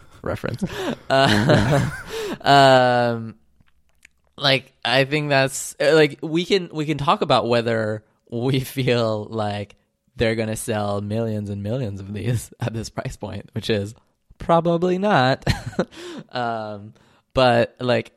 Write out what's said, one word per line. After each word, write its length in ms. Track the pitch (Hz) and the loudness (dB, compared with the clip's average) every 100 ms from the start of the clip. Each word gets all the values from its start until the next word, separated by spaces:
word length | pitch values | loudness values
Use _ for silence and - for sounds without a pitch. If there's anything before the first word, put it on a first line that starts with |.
| - - | -20 -12
reference. 420 | - - - - 190 - 359 - - | -8 -6 -6 -6 -6 -6 -8 -6 -2
Uh, 800 | 135 135 107 127 147 113 143 - - - 440 | 2 4 4 4 4 4 2 0 -6 -10 -8
<laughs> 260 | 415 - | -8 -4
um, 960 | - 139 135 127 127 123 120 117 113 - _ _ _ _ _ _ _ _ _ - | 4 6 8 6 6 2 0 -2 -8 -14 _ _ _ _ _ _ _ _ _ -2
like, 340 | 139 135 - _ | 0 0 -2 _
I 200 | 117 131 135 | 0 2 2
think 240 | 151 147 | 0 2
that's, 460 | 135 135 - - - | 2 2 -2 -10 0
uh, 140 | 147 | 4
like, 260 | 156 147 143 | 6 4 0
we 240 | 165 165 180 | -4 -2 0
can, 240 | 196 170 | 0 -2
we 120 | 151 151 | -6 -4
can 120 | 143 | -2
talk 240 | 139 202 | 2 2
about 260 | 160 123 117 | 2 2 2
whether 560 | 120 117 113 107 110 _ _ - | 0 0 -2 -2 -6 _ _ -10
we 300 | 117 131 131 | -4 -2 -2
<laughs> 20 | |
feel 640 | 127 135 127 120 113 107 104 | -4 -4 0 0 0 -2 -6
like 500 | 113 104 101 104 _ _ _ _ - | -6 -4 -6 -10 _ _ _ _ -2
they're 200 | 113 113 | 0 0
gonna 200 | 110 110 | -2 -4
sell 460 | - 107 104 101 | -4 -2 -2 -4
millions 480 | 104 113 113 107 101 | -4 -4 -2 -4 -6
and 140 | 101 | -6
millions 360 | 101 131 110 95 | -6 -4 -6 -8
of 140 | 98 | -10
these 380 | 104 117 113 - - | -6 -4 -4 -6 -10
<laughs> 40 | |
at 120 | 123 | -8
this 160 | 113 104 | -6 -10
price 260 | - 139 - | -10 -10 -10
point, 320 | 104 101 - | -10 -10 -10
which 160 | 110 - | -8 -4
is 240 | 104 101 120 _ _ _ - | -2 -4 -12 _ _ _ -8
probably 600 | - 170 170 170 180 185 | 0 2 2 0 0 0
not. 460 | 208 165 127 131 - | 2 2 2 0 -2
<laughs> 800 | - 120 - - - 349 294 - | -4 -6 -6 -6 -8 -14 -14 -12
Um, 640 | 127 117 113 107 104 107 - _ _ _ | -6 -6 -6 -8 -12 -16 -20 _ _ _
but, 420 | 135 127 120 113 - | 2 4 4 2 -2
like, 320 | 123 117 - | 0 0 -2